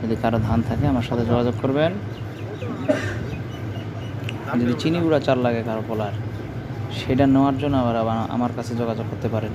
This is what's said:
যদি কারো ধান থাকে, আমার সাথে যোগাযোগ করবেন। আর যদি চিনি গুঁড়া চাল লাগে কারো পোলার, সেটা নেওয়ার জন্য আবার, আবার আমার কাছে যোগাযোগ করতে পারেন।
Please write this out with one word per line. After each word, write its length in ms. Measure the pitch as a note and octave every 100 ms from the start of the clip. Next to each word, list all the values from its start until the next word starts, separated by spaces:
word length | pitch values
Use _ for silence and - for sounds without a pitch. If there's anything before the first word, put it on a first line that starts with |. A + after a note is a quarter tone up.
যদি 120 | A2+ A2+
কারো 180 | A2+ A2+
ধান 240 | A2 A2 A2+
থাকে, 200 | A#2 C#3+
আমার 140 | C3
সাথে 240 | A#2 A#2+ A#2
যোগাযোগ 280 | A#2+ A#2+ -
করবেন। 320 | C#3 C3+ D#3+ G3 - - - - - - - - - - - - - - - - - - - - - - - - -
আর 80 | B2
যদি 140 | A#2+ A#2
চিনি 200 | D#3+ E3+
গুঁড়া 200 | E3 D3+
চাল 200 | C3+ B2+
লাগে 240 | B2 A#2
কারো 180 | A#2 A2 G#2+
পোলার, 240 | A2 G#2 G2+ - - - - - - - - -
সেটা 220 | C3 C#3
নেওয়ার 300 | C3+ C#3 C3+
জন্য 200 | C#3+ C#3
আবার, 180 | A#2+ A#2
আবার 360 | A2+ A2+ G#2+
আমার 180 | A#2 B2 A2+
কাছে 200 | A2+ A#2
যোগাযোগ 300 | A#2 A2+ G#2+
করতে 160 | G#2+ B2
পারেন। 240 | A2 G#2+